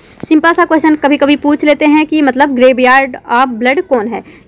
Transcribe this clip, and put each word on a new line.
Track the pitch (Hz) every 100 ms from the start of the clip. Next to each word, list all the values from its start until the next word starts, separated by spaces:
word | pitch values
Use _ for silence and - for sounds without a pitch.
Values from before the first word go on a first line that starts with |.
| - - -
Simple | 311 330
सा | 330
question | 330 311 320
कभी | 302 277 285
कभी | 285 294
पूछ | 294 294
लेते | 294 285
हैं | 302 302 311
कि | 311
मतलब | 285 254 285 254
graveyard | 254 247 247 262 269 254 -
of | 240 262 226
blood | 247 277
कौन | 370 254 214
है, | 208 - -